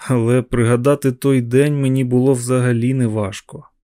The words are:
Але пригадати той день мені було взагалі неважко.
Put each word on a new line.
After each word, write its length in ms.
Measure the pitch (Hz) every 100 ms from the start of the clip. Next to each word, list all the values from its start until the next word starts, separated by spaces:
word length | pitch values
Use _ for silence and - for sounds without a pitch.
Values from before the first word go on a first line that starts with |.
| -
Але 340 | 127 113 127
пригадати 680 | 123 120 117 120 131 143 135
той 300 | 123 139 135
день 400 | 120 127 147 147
мені 220 | 135 131
було 300 | 127 123 131
взагалі 600 | 127 120 127 123 117 120
неважко. 720 | 131 120 107 98 - - - - _ _